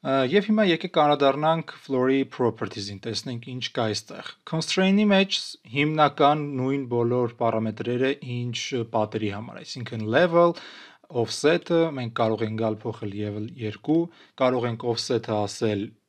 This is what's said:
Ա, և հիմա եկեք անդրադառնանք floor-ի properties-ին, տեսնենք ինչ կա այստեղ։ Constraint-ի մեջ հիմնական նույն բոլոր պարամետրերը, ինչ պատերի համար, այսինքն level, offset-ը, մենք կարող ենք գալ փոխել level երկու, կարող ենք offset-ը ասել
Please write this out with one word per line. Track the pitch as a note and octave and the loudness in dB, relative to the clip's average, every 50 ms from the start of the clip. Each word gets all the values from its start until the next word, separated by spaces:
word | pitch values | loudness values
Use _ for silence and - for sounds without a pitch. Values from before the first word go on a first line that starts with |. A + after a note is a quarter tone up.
| - | -2
Ա, | C#3 C3+ C3+ C3 B2+ | 0 0 2 2 2
և | D3+ G3+ G3+ G#3 | 2 2 2 2
հիմա | G#3+ G#3+ G#3+ F#3+ | 2 2 4 2
եկեք | E3 D#3+ - F3+ - E3 | 2 0 -2 -2 2 2
անդրադառնանք | D3+ D3 D3 C#3 C#3+ C#3 C3 C#3+ D3+ D#3 E3 E3 D#3 - - - | 4 4 4 4 4 2 4 4 2 2 2 0 -2 -8 -14 -20
floor-ի | - - C3+ B2+ B2+ C3 C3+ C3+ C3+ B2+ | -8 -4 0 0 2 2 2 2 0 -2
properties-ին, | - - B2+ A#2 A2 - A#2 G2 - - G2 G2+ G2+ F#2+ | -2 0 0 0 0 0 -8 -8 -8 -10 -10 -10 -10 -10
տեսնենք | - A#2 A2 G2 - C3+ B2 A#2 A#2+ - | -8 -8 -8 -8 -8 -8 -10 -10 -10 -10
ինչ | B2+ B2+ A#2+ - _ | -10 -8 -10 -6 _
կա | - A#2+ A2 | -2 0 0
այստեղ։ | G#2 G2+ - - - - - - - _ _ - | -2 -4 -6 -10 -16 -14 -14 -14 -16 _ _ -6
Constraint-ի | - D#3+ D#3+ - - - F#3 F#3+ G3 G3+ G#3+ G#3 | -4 -4 -2 -2 0 2 4 4 4 4 6 6
մեջ | G3+ F#3+ G3 G3 - - - - - - _ - A2+ | 6 4 4 2 0 -6 -6 -8 -14 -16 _ -8 -2
հիմնական | C#3+ D3 D3+ D#3 D#3 D3+ C#3+ D3 - D3+ C#3+ D3 D#3 D3 C#3+ C#3+ | 0 0 0 4 4 4 4 4 4 4 4 4 4 0 -4 -4
նույն | C3 B2+ C3 C#3 C#3+ C3+ A#2+ | -2 -2 0 -2 -2 -2 -2
բոլոր | A#2+ A#2+ A#2 A#2 A#2+ B2 B2 A#2 A#2+ _ | 0 0 2 2 2 2 0 -2 -2 _
պարամետրերը, | B2+ A#2 A2+ A2 A2 A2 G#2+ A2 A2+ A#2+ B2 B2 C3 C3 C#3 - | 0 0 0 0 -2 -2 -4 -6 -4 -4 -2 0 0 0 -2 -4
ինչ | - C3 B2 A#2+ A#2+ B2 A#2+ - - - C#3 B2 A2+ A#2 - | -6 -8 -6 -6 -6 -6 -6 -6 -8 -6 -4 -4 -4 -2 0
պատերի | A2+ G#2+ G#2 G#2+ A2 G#2+ G#2 G2 | -2 -2 0 -2 -4 -4 -4 -6
համար, | G#2 A2+ A#2+ - - - | -6 -12 -14 -16 -16 -16
այսինքն | - - C3 A#2+ - A#2 A2+ G#2+ G#2+ A2+ | -14 -12 -12 -10 -10 -8 -6 -4 2 4
level, | C#3 F3 F3 E3 E3+ E3+ E3+ E3+ - - - - - - - - _ _ _ | 4 4 6 6 6 6 6 4 0 -10 -18 -20 -20 -20 -20 -20 _ _ _
offset-ը, | - B2 A#2 A2 - - - D3 E3 F3 E3+ - F3 E3 E3 E3 | -2 -2 -2 -2 -4 0 2 2 2 2 0 0 2 2 2 2
մենք | D3 C3+ B2 A#2 A#2 - | -2 -4 -6 -6 -2 0
կարող | A#2 A2 A2 G#2+ A#2 | 0 2 2 0 -2
ենք | G#2+ A2 A2 | -4 -2 -2
գալ | A2 A2 A2 G#2 - | -2 -2 -2 -2 -6
փոխել | A#2+ G#2+ - - G#2 G2 G#2 | -10 -8 -8 -8 -10 -6 -6
level | G#2 G#2 G2+ G#2+ G#2+ A#2+ - - | -6 -6 -6 -6 -8 -10 -10 -8
երկու, | A2+ G#2+ G#2 - _ - D#3 E3 E3+ E3+ - - - _ _ - | -8 -8 -8 -8 _ 0 2 2 0 -2 -6 -20 -20 _ _ 0
կարող | C3 B2+ B2+ B2 A#2 B2 | 2 2 2 2 0 -2
ենք | A2+ A#2 - B2 A#2 | -4 -4 -2 -2 -2
offset-ը | A2+ - - B2+ A2+ - - A2 G#2 | -2 -2 -2 -2 -2 0 0 -2 0
ասել | G#2 G2+ - - A#2+ A2 G#2+ G2+ G2+ - A2 _ _ | 0 -2 -4 -2 0 0 0 0 -4 -6 -10 _ _